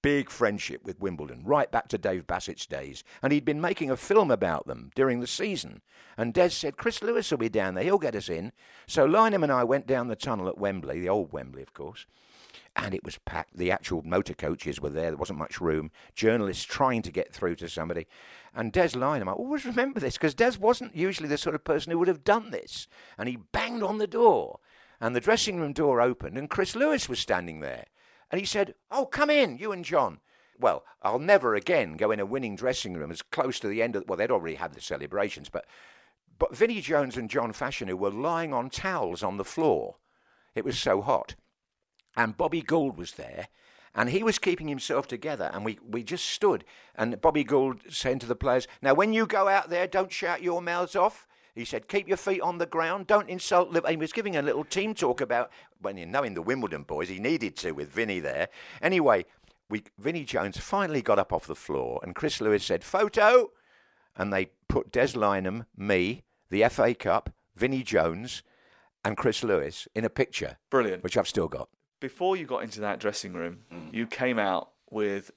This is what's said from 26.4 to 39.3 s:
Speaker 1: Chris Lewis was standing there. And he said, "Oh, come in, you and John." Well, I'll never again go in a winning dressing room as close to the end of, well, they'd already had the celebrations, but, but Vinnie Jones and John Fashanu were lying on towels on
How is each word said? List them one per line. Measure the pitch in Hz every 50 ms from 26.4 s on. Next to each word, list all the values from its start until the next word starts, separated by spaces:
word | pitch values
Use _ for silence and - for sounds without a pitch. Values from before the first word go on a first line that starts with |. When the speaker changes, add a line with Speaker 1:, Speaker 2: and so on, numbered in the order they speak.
| 147 147
Speaker 1:
Chris | - - 190 190 -
Lewis | 226 277 311 302 254 - -
was | 127 -
standing | - - 101 90 90 85 80 78
there. | 76 67 64 60 - _ _ _ _ _ _ _ _ _
And | - 185
he | 196
said, | - - 208 202 - - _ _ _
"Oh, | - 269 269
come | 269 - 277 294 294
in, | 302 294 269 180 123
you | 123 196 214
and | 196 180 170
John." | 143 170 156 131 98 78 - _ _ _ _ _ _ _ _
Well, | 127 110 80 65 - - - _
I'll | - 98 110 127
never | 151 180 202 190 139 120 107
again | 101 - - 180 151 113 82 78
go | 80 104 107
in | 110 104
a | 98
winning | 98 120 135 131 110 101
dressing | 92 117 127 123 - - 104 90
room | 82 73 76
as | 85 82
close | - _ - - 143 131 123 -
to | - 104
the | 101 110
end | 113 120 110
of, | 101 -
well, | - 95 85
they'd | 104 123
already | 127 101 82 82 78
had | - 87 80 71
the | -
celebrations, | - - 78 69 71 71 80 101 101 104 - - 69 -
but, | - - - _ - - - - - - _ _ _ _ _ _ _ _
but | 170 - 131
Vinnie | 120 208 226 240 208
Jones | 156 - 165 147 143 127 113
and | 123 120 104
John | - 143 120 117
Fashanu | 107 - 139 127 139 - 123 95 92
were | 92 101 98
lying | 101 110 135 160 170 165 165 156
on | 139 120 120 131
towels | - - - 190 185 160 113 87 87 -
on | 107 95